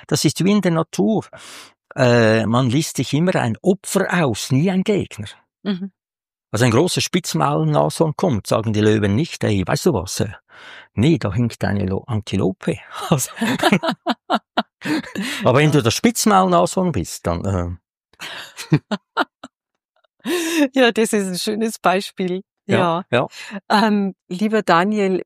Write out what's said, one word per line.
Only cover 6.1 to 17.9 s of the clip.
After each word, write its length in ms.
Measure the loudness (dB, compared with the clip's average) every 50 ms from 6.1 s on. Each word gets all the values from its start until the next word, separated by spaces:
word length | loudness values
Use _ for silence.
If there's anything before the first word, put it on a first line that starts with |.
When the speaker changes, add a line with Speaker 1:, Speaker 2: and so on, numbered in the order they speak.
| _ _ _ _ _ _ _ _
Speaker 1:
Also 140 | -2 0 2
ein 60 | 2
großer 300 | 4 2 2 0 0 -4
Spitzmaulnashorn 1160 | -4 -2 -4 -4 -4 -2 -4 -2 0 0 0 0 0 0 2 2 0 0 0 0 -2 -2 0
kommt, 300 | -2 0 0 0 -2 -2 -2
sagen 260 | -2 -2 0 -2 0
die 80 | 2
Löwen 340 | 2 4 4 2 2 2 0
nicht, 280 | 0 -2 -4 -6 -4 -2
„Ey, 200 | 0 0 0 0
weißt 220 | 0 -2 0 0 0
du 60 | 0
was? 260 | 0 -4 -6 -4 -4
Äh, 140 | -4 -4 -6 -14 _ _ _ -20 -20 -20 -20 -20 -20 _ _
nee, 240 | 0 2 4 2 2
da 160 | 0 -2 -2
hinkt 300 | 0 -2 -2 -2 -4 -4
eine 220 | -2 -2 0 -2
Lo-, 180 | -2 -2 -4 -4
Antilope.“ 720 | -4 -6 -6 -4 -2 -2 0 0 0 -2 -4 -4 -6 -6 -6 -8 -16 -14
<laughs> 160 | -12 -2 0
Also, 220 | 0 0 0 -6 -6 -6
<laughs> 2000 | -4 -4 -2 0 2 2 2 2 0 -2 -6 -6 _ -6 -6 -6 _ _ -4 -4 -4 _ _ -6 -6 -6 _ _ -6 -4 -4 -4 -4 -8 -10 -8 -8 -8 -8 -2 2
aber 140 | 4 4 6
wenn 100 | 4 6
Speaker 2:
Ja. 80 | 4 4
Speaker 1:
du 40 | 2
das 100 | 2 0
Spitzmaulnashorn 960 | 2 2 0 0 2 2 4 4 4 4 4 4 4 2 2 0 0 0 0
bist, 340 | 0 -2 -4 -6 -8 -6 _ -2
dann, 180 | -2 -2 -2
äh, 1300 | -2 -2 -2 -2 -4 -6 -10 _ _